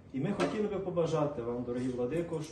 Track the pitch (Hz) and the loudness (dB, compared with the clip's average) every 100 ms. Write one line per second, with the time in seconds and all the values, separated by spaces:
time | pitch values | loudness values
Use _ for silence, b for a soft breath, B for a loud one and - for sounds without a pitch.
0 | - 131 175 196 175 214 202 190 175 170 | -8 -2 0 2 0 2 0 0 0 2
1 | 160 156 139 120 117 120 123 123 127 120 | 4 4 2 0 -4 -2 -2 0 0 0
2 | 123 165 165 156 151 | 0 0 0 -2 -4